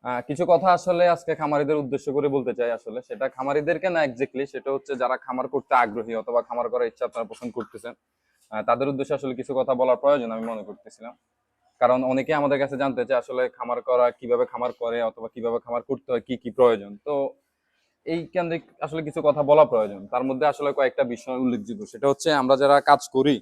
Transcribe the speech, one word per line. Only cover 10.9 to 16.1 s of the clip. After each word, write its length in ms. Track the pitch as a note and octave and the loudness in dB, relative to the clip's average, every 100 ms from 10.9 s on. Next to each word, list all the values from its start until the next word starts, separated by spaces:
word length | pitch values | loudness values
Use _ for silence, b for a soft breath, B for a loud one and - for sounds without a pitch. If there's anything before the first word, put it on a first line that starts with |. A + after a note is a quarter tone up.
| - A2+ - _ _ _ _ _ _ | -20 -20 -20 _ _ _ _ _ _
কারণ 180 | A#2+ B2+ C3 | 2 2 0
অনেকে 200 | C3 C3 D3+ | -2 0 0
আমাদের 180 | C#3+ C#3 | 0 0
কাছে 140 | C#3 C#3 | -2 -2
জানতে 200 | C#3 B2 A#2+ | -4 -4 -2
চায় 120 | C3 | -2
আসলে 200 | A#2 B2+ B2+ _ | -2 -4 -4 _
খামার 220 | A#2+ A#2+ A#2 | -6 -6 0
করা, 180 | B2 B2 - | 2 2 0
কিভাবে 260 | A#2+ A#2+ B2 | -2 0 0
খামার 200 | A#2+ B2 A#2+ | -2 -6 -4
করে 180 | A#2 A#2 A2+ | -6 -2 -4
অথবা 180 | A2+ A2+ | -6 -14
কিভাবে 240 | - A#2 A#2 | -6 -4 -4
খামার 180 | A#2+ A#2+ - | -4 -8 -4
করতে 180 | C3 - | -8 -4